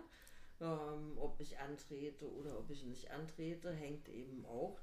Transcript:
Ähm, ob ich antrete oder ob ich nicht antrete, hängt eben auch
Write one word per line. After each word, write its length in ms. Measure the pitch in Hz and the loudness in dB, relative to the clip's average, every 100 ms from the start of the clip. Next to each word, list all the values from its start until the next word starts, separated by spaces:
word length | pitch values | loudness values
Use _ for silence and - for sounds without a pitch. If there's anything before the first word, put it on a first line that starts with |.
| 330 - - - - - | -4 -12 -12 -10 -8 -2
Ähm, 580 | 165 156 151 151 151 143 | 2 2 2 0 0 6
ob 200 | 143 - | 6 6
ich 200 | 147 143 | 4 0
antrete 720 | 139 147 - 139 147 143 147 | -2 -2 -4 -2 -2 -2 -4
oder 260 | 117 147 113 | -2 -2 0
ob 120 | 113 | 0
ich 140 | 139 | 0
nicht 260 | 127 123 - | 0 -2 -2
antrete, 640 | 139 160 - 160 165 175 | -2 -2 0 0 0 0
hängt 360 | 156 143 147 - | 0 0 -2 -4
eben 380 | 113 131 131 - | -4 -4 -4 -2
auch 340 | 120 156 - | 0 0 0